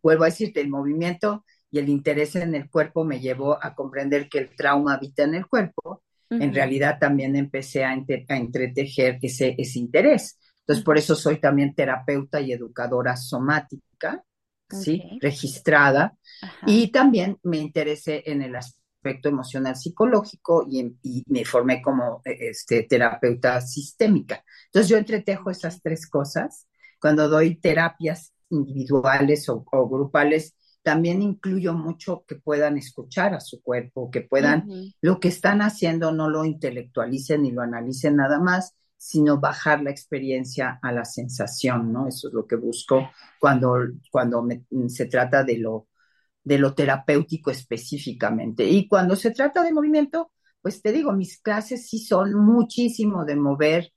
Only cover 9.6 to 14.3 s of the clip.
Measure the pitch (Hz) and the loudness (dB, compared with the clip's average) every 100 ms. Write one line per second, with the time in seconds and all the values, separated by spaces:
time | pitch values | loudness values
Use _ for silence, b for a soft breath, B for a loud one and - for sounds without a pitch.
9.6 | 131 127 120 151 247 247 - - _ _ | -6 -6 0 4 4 4 0 -18 _ _
10.6 | - 147 131 151 147 156 156 147 143 143 | -2 0 4 2 4 0 0 2 2 2
11.6 | 143 - 131 131 139 139 135 151 135 120 | 0 0 -2 -2 -2 -4 -4 -6 -4 -8
12.6 | 117 - 123 127 123 123 - 127 135 151 | -10 -8 -4 -2 -2 -4 -6 -4 0 0
13.6 | - - _ _ 165 330 _ | -2 -20 _ _ -8 -8 _